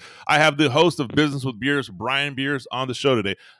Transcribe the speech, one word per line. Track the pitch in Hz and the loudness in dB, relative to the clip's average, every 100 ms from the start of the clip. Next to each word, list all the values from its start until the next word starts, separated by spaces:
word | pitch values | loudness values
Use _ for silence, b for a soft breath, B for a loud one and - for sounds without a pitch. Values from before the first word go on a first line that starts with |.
| B B - | B B 0
I | 151 | 4
have | 156 143 | 4 4
the | 147 | 2
host | 135 170 147 | 4 2 2
of | 120 | -2
Business | 127 151 139 | 0 0 0
with | 131 107 | -6 -6
Beers, | 131 143 117 | -2 -2 -4
Brian | 90 110 139 143 135 | -8 -4 -2 -2 -4
Beers, | 139 139 - | -4 -4 -6
on | 123 131 | -6 -6
the | |
show | 120 143 123 | 0 2 2
today. | 98 98 B B | 0 -6 B B